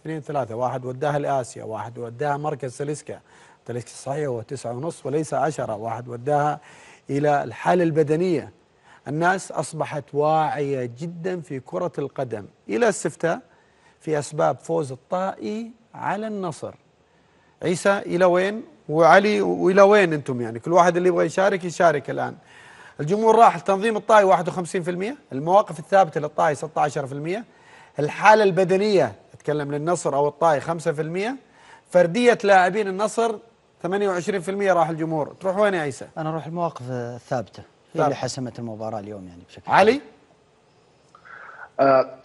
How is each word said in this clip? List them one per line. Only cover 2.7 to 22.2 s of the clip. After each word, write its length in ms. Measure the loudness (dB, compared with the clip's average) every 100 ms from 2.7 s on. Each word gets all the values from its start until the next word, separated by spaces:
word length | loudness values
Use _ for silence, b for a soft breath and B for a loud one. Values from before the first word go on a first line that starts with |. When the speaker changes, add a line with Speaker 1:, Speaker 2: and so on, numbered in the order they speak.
Speaker 1:
ساليسكا. 480 | -8 -8 -8 -10 -16 _ b b b -10
ساليسكا 220 | -10 -10
صحيح 380 | -14 -8 -6 -4
هو 140 | -6
تسعة 300 | -8 -10 -8
ونص 340 | -8 -8 -8 -4
وليس 280 | -4 -2
عشرة، 420 | 0 0 -2 -6 -6
واحد 320 | -6 -8 -10
وداها 520 | -8 -2 0 0 -4 B B B B -6
إلى 340 | 0 2 0
الحالة 400 | -2 -4 0 2
البدنية. 680 | 2 2 2 0 0 -2 -4 -16 _ b b b -8
الناس 440 | 0 0 0 -4
أصبحت 520 | -6 -6 -6 -6 -6 -6
واعية 760 | -2 2 2 0 -2 -4 -4 -6 -8
جدًا 420 | -12 -8 -8 -8
في 180 | -8 -12
كرة 320 | -8 -6 -6 -6
القدم، 480 | -8 -6 -6 -8 -12 _ -6
إلى 200 | 0 0
استفتاء 520 | 0 -6 -4 -2 -2 -8 b b b b b
في 200 | -4 -4
أسباب 380 | -4 0 0 0
فوز 340 | -4 -4 -4
الطائي 800 | -10 _ -4 -4 -6 -8 -8 -10 -16 _
على 340 | -8 -6 -4 -6
النصر. 480 | -6 -8 -8 -12 -14 _ _ b b b b b b
عيسى، 340 | -4 0 2 0
إلى 260 | -2 2 4
وين؟ 380 | 4 0 -4 -12 -18 -4
وعلي، 520 | 4 8 8 6 2
وإلى 400 | 0 0 2 6
وين 320 | 8 8 4
أنتم 280 | 0 -4 -6
يعني؟ 180 | -6 -6
كل 140 | 2
واحد 240 | 4 4 4
اللي 120 | 0
يبغى 160 | 2 0
يشارك، 380 | 2 0 0 -6
يشارك 440 | 2 2 2 -4
الآن. 260 | -6